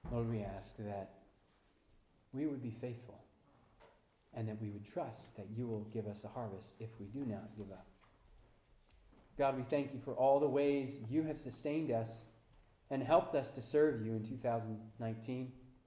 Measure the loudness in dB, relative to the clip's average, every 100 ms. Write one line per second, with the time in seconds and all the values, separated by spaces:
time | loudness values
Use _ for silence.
0 | -2 0 0 0 -2 -6 -10 -10 -6 -4
1 | -6 -14 -20 _ _ _ _ _ _ -20
2 | _ _ _ -2 -2 -2 -6 -6 -6 -8
3 | -12 -20 -20 _ _ _ _ _ -20 _
4 | _ _ _ -4 -4 -2 -4 -6 -6 -6
5 | -6 -8 -14 -14 -8 -4 -2 -2 -2 -4
6 | -4 -6 -8 -6 -6 -8 -12 -12 -12 -8
7 | -8 -4 -2 -4 -6 -10 -10 -12 -16 -20
8 | -20 _ -20 -20 -20 -20 _ -20 _ -20
9 | -20 -20 -12 2 2 2 0 0 0 -4
10 | -6 4 6 8 6 6 4 4 0 -6
11 | 0 2 2 -4 -6 -6 -2 0 2 2
12 | 0 -6 -16 -20 _ -20 -20 _ -4 -2
13 | 6 6 6 0 0 -8 2 6 8 6
14 | 0 -2 -2 -2 0 0 -2 -6 -8 -6
15 | -4 -4 -4 -4 -4 -10 -20 -20